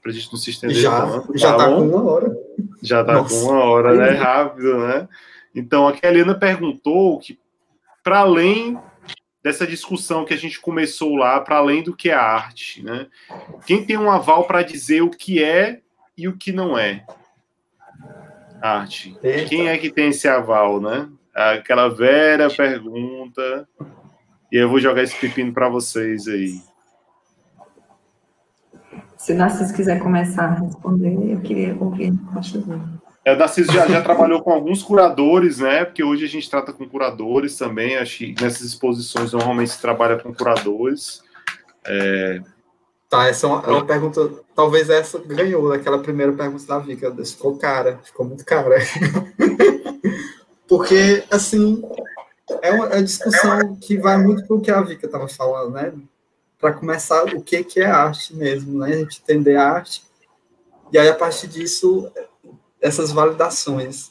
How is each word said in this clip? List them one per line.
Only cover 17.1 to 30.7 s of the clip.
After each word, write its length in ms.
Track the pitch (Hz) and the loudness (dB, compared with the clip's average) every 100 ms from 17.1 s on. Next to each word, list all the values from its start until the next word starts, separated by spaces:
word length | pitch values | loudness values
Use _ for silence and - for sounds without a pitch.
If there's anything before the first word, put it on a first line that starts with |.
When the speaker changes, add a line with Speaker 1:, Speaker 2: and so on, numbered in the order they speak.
| - _ _ _ _ _ _ _ - - - - - - - | -20 _ _ _ _ _ _ _ -20 -20 -20 -20 -20 -20 -6
Speaker 1:
arte? 560 | 110 104 98 - 92 95 | -2 -2 -4 -14 -16 -6
Speaker 2:
Eita. 260 | 127 143 151 | -2 -2 -2
Speaker 1:
Quem 180 | 156 170 | -2 -2
é 100 | 160 | -2
que 100 | 160 | -4
tem 200 | 156 147 | 0 0
esse 180 | 143 147 | 0 0
aval, 520 | 131 113 110 104 101 | 0 2 2 2 0
né? 300 | 104 123 147 143 _ | -4 -6 -8 -18 _
Aquela 540 | - 110 110 - 123 123 | 0 0 0 0 2 2
velha 640 | 113 123 147 156 151 147 | 2 4 4 4 4 2
pergunta. 1160 | 143 139 127 110 117 123 131 127 123 131 131 147 _ 147 - _ _ _ _ _ | 2 0 -2 -10 -10 -10 -10 -14 -8 -6 -8 -12 _ -20 -20 _ _ _ _ _
E 60 | 120 | 2
eu 120 | 120 | 4
vou 100 | 131 | 4
jogar 220 | 131 127 | 2 2
esse 140 | 127 - | -2 -4
pepino 360 | 127 127 123 | -6 -4 -6
pra 160 | 120 127 | -2 -2
vocês 600 | 120 120 113 113 110 101 | -2 -4 -6 -4 -6 -6
aí. 340 | 101 95 92 _ _ _ _ _ _ _ _ _ _ - _ _ _ _ _ _ _ _ _ _ _ _ - - _ | -6 -6 -8 _ _ _ _ _ _ _ _ _ _ -20 _ _ _ _ _ _ _ _ _ _ _ _ -20 -20 _
Speaker 3:
Se 140 | - | -4
o 40 | 175 | 0
Narciso 380 | 185 208 190 | 2 0 -4
quiser 260 | - 190 175 | -2 0 0
começar 460 | 180 175 180 180 170 | 0 0 0 -2 -2
a 80 | 170 | -2
responder, 560 | 180 | -4